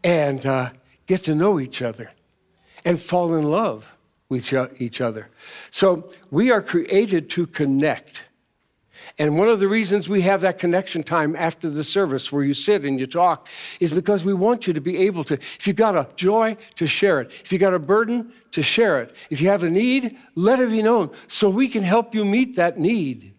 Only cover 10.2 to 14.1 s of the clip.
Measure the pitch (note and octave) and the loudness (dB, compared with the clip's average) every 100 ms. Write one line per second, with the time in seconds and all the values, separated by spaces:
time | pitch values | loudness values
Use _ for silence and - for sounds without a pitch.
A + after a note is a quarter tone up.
10.2 | F3+ G3 F#3 F3+ F3 F3+ F#3+ E3+ D3+ E3+ | 2 2 0 0 0 0 -2 -8 -2 0
11.2 | D3+ E3 E3 - E3 D3 D3 G3 F#3 C3+ | 0 0 -4 -4 -8 -6 -2 0 0 -2
12.2 | - C#3+ C#3 C#3+ - G#3 C#3+ C3+ C3 E3+ | -4 -2 0 -2 0 0 0 -4 -4 0
13.2 | F3+ D3+ - - - - E3+ D#3+ F3+ | 2 0 -8 -18 -16 -4 -2 0 0